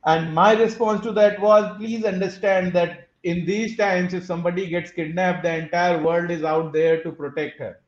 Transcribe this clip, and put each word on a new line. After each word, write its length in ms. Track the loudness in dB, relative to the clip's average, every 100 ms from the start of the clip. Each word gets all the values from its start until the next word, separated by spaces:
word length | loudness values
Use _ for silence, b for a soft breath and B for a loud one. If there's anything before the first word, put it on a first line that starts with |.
| 2
and 280 | 0 0
my 180 | 2 4
response 500 | 4 2 2 0 0
to 100 | -2
that 280 | 2 2 4
was, 360 | 6 6 4 -8
"Please 280 | -8 -4
understand 680 | -2 -2 -4 -2 0 0 2
that 340 | 0 0 -4 -20 _
in 200 | -4 -2 -2
these 300 | -2 -2 -2
times, 380 | 0 0 -2
if 100 | -4
somebody 420 | -6 -4 -2 -4 -4
gets 220 | -4 -6
kidnapped, 500 | -8 -6 -2 -2 0
the 120 | -2 -2
entire 380 | -2 0 2 2
world 280 | 2 0 0
is 140 | -4
out 280 | 0 -2 0
there 300 | 0 2 2
to 100 | -2
protect 460 | -8 -8 -6 -6 -8
her 220 | -14 -14